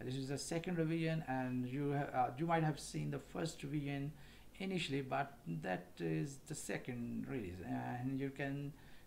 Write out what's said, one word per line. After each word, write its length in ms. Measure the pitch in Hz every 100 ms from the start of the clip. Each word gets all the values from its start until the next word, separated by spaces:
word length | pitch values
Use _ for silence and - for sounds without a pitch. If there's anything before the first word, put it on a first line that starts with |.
Uh, 40 |
this 120 | 120 131
is 120 | 131
the 100 | 139
second 400 | - 165 170 175
revision, 440 | 160 165 160 160 156
and 380 | 131 127 127 123
you 260 | 135 143
ha-, 260 | 143 143 127
uh, 120 | 120 123
you 100 | 170
might 180 | 165
have 160 | 156 151
seen 300 | - 156 151
the 100 | 147
first 420 | - 175 165 -
revision 500 | - 151 139 143 143 - - - - -
initially, 440 | 190 190 160 139
but 360 | 131 135 147 - - 165
that 240 | 170 180 - -
is 400 | 170 160 151 139 -
the 60 |
second 720 | 156 - 196 - 123 120 117 113
release, 320 | 135 98 90 -
and 520 | 127 123 123 127 135
you 120 | 135
can 420 | 135 139 139 143 - - -